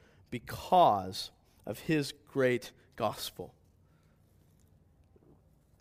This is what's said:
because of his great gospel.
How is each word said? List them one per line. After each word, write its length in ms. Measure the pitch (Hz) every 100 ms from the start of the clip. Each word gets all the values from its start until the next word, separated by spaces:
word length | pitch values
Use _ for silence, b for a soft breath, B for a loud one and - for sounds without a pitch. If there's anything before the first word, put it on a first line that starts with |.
| b b _
because 1000 | 123 - 117 - 180 151 101 95 92 - - _ _ -
of 140 | 110
his 340 | - 156 135 - -
great 400 | 139 127 123 - - b -
gospel. 580 | 107 - - - 87 - _ _ _ _ _ _ _ _ _ _ _ _ _ _ _ _ _ _ _ _ _ _